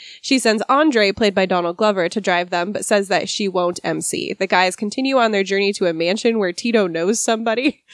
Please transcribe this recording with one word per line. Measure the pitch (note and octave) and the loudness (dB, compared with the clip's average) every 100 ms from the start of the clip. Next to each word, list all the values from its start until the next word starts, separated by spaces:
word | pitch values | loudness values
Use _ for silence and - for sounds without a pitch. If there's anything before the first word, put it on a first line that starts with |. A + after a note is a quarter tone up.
| - - | -18 -16
She | - C4 | -2 2
sends | A3+ A3 - | 2 0 2
Andre, | C4+ D#4 A3+ G3+ | 2 4 4 2
played | G3 G#3 | 2 0
by | F#3+ F#3 | 2 0
Donald | F3+ F3 F3 | 0 -2 0
Glover, | G#3+ F#3+ E3+ | 0 2 -2
to | A3 | -2
drive | G3 F3 F3+ | 0 0 0
them, | F3+ F3+ | -2 -2
but | G3+ | -4
says | - G#3 G3 | 0 0 2
that | F#3 G3 | -2 -2
she | - G3+ | -4 -2
won't | F#3 F3 F3 | 0 -2 -2
M | - D#3+ | -4 -4
C. | E3 - - | -4 -6 -6
The | - F#3+ | -4 0
guys | F#3 F#3 - | 2 2 0
continue | G#3 C4 C4+ C4 | -6 -2 0 2
on | A3+ | 2
their | G3+ | 2
journey | F#3+ G3 G3+ | 0 0 0
to | G3+ F3+ | 0 -2
a | |
mansion | D#3+ E3+ G#3 A#3+ A3+ | 0 0 0 0 0
where | F#3 | 0
Tito | F3 A#3 A3+ F#3 | -2 0 0 0
knows | E3 F3 A3+ | 0 -2 0
somebody. | - A3+ A3+ A3 C#4 - _ | -2 -2 -2 0 -2 -4 _